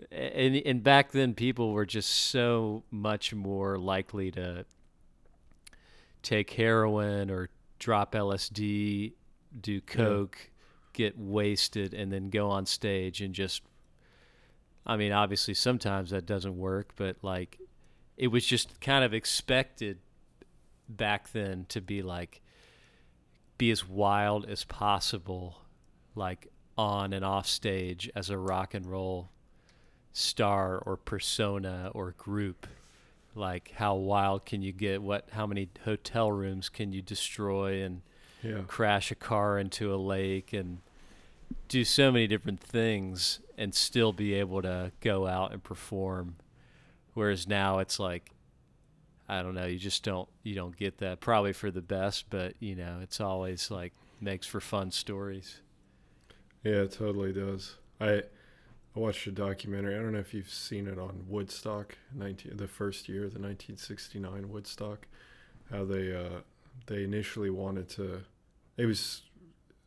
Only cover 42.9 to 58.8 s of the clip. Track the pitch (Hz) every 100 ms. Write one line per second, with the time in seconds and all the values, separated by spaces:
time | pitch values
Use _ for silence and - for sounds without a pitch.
42.9 | 104 95 92 - - - - 104 - -
43.9 | 123 110 98 104 101 98 95 92 90 90
44.9 | - 117 98 95 92 95 101 - 90 -
45.9 | 98 95 92 87 87 - - - - -
46.9 | - _ - 104 95 87 101 98 95 95
47.9 | - 95 87 - - _ _ _ _ _
48.9 | _ _ _ - 98 90 92 90 90 98
49.9 | - 110 92 92 _ 110 98 90 85 98
50.9 | - 95 90 - 110 101 95 104 90 87
51.9 | 95 98 - - 98 90 - 107 92 87
52.9 | 87 92 - 101 95 92 90 - 98 87
53.9 | - - - 101 95 - 101 - 104 95
54.9 | - - 98 98 95 - - - _ _
55.9 | _ _ _ - - - _ 110 104 98
56.9 | - 107 101 98 95 98 95 - - -
57.9 | - 107 104 - - - - - -